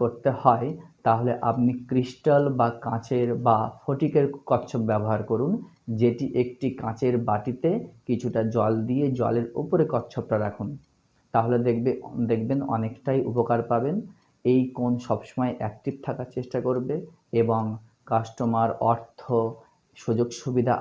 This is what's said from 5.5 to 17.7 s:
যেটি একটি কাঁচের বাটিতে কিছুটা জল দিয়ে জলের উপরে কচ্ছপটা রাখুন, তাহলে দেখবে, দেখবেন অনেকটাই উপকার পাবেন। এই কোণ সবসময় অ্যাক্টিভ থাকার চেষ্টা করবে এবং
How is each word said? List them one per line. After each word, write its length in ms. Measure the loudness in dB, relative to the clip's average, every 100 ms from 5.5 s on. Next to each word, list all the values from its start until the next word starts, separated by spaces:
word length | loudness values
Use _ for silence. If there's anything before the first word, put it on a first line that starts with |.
| -2 -6 _ -6 2
যেটি 240 | 2 2 -2 0
একটি 260 | -2 -2 -4 -4
কাঁচের 340 | -6 -2 0 0 0
বাটিতে 400 | -2 -2 -2 -2 -2 -4 -10 -4
কিছুটা 340 | -2 -2 -2 0 2
জল 180 | 2 2 0
দিয়ে 160 | 0 0 0
জলের 280 | 0 0 -2 -4
উপরে 220 | -2 0 2
কচ্ছপটা 440 | 0 -4 -8 -2 -2 -2
রাখুন, 240 | -6 -8 -10 _ _ _ _ _
তাহলে 240 | -2 2 2 2
দেখবে, 240 | 0 0 -2 -6 -4 0
দেখবেন 280 | 0 0 -2 -2 -2
অনেকটাই 440 | -4 -6 -2 0 0
উপকার 300 | 0 2 0 0
পাবেন। 240 | 0 0 -4 -6 -14 _ _ 2
এই 160 | 2 2 -2
কোণ 140 | -2 -2 -2
সবসময় 440 | -4 -4 -4 -4 -2
অ্যাক্টিভ 340 | -6 -6 -8 -8 -6
থাকার 240 | -8 -8 -8
চেষ্টা 240 | -6 -4 -2
করবে 280 | -2 -2 -6 -8 -18 _ 0
এবং 200 | 2 2 -2